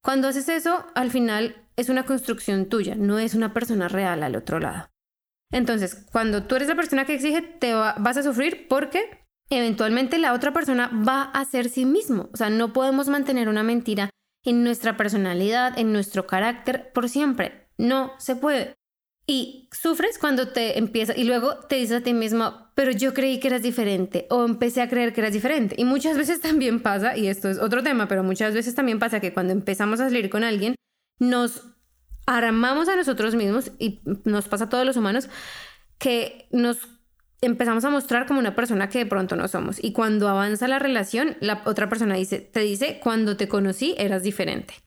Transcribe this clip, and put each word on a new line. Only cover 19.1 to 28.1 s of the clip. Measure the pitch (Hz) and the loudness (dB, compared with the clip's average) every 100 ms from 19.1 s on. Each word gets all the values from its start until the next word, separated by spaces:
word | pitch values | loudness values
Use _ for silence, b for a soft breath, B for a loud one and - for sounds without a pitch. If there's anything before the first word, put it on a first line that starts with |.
| _ - | _ -4
Y | 269 240 - - | -2 -2 -10 -18
sufres | - 330 320 392 453 | -4 -2 2 0 0
cuando | 302 262 254 | 0 2 0
te | 254 226 - | 0 0 0
empieza, | 226 226 220 233 | 0 0 0 0
y | |
luego | 233 247 254 - | 2 2 0 -4
te | - 269 | -2 -2
dices | 226 240 | 0 0
a | |
ti | 240 | 0
mismo, | 240 220 226 226 - - | 0 2 0 0 -4 -6
"Pero | - 262 | 0 2
yo | 208 262 | 2 0
creí | 269 269 254 | 2 0 0
que | 262 | 0
eras | 247 | 0
diferente", | 240 240 208 190 185 180 - | 0 0 0 0 0 -4 0
o | 247 | 2
"Empecé | 233 233 240 247 | 2 2 0 0
a | 240 | 0
creer | 247 233 | 0 0
que | 226 | 0
eras | 214 | 0
diferente". | 208 233 302 208 - | 0 0 2 0 2
Y | |
muchas | 247 269 302 285 | 2 2 2 2
veces | 294 339 | 0 0
también | 320 311 262 233 | 2 2 2 2
pasa, | 226 196 226 226 | 0 2 0 2
y | 196 | 0
esto | 196 196 | 0 -2
es | 190 | 0
otro | 214 240 | 0 2
tema, | 269 247 | 2 0
pero | 202 | 2